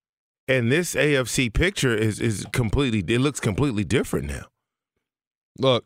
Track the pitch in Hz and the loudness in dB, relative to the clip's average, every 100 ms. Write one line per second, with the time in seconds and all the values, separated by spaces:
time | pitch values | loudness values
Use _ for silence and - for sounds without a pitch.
0 | _ _ _ _ - 131 117 151 175 - | _ _ _ _ 0 2 2 0 0 0
1 | 147 139 117 - 123 - 170 - 131 107 | 2 2 0 0 0 2 0 2 0 2
2 | 110 92 117 101 - - 113 123 139 110 | 0 0 -2 -2 -4 -2 0 0 0 0
3 | 80 120 139 - 120 90 143 104 82 131 | 0 0 0 -2 -2 0 0 -2 0 0
4 | - - 71 69 - _ _ _ _ _ | 0 -4 -6 -10 -12 _ _ _ _ _
5 | _ _ _ _ _ - 131 117 | _ _ _ _ _ -2 2 2